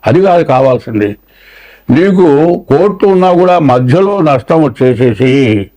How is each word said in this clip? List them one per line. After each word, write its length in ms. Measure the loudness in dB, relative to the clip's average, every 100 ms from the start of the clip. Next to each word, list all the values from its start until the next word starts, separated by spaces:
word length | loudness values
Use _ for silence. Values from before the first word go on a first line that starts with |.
| 0
అది 140 | 0
కాదు 220 | 2 0
కావాల్సింది. 720 | 0 0 0 -2 -4 -4 -4 -6 _ _ -20 -20 -20 -20 -2
నీకు 680 | 0 0 2 2 2 0 -2 -2
కోట్లు 380 | 0 0 0 0
ఉన్నా 260 | 0 0
కూడా 260 | 0 2 0
మధ్యలో 640 | 0 0 0 0 0 -2
నష్టం 420 | -2 -2 -2 -2
వచ్చేసేసి 1040 | -2 0 -2 0 -2 -2 -2 0 0 -2 -6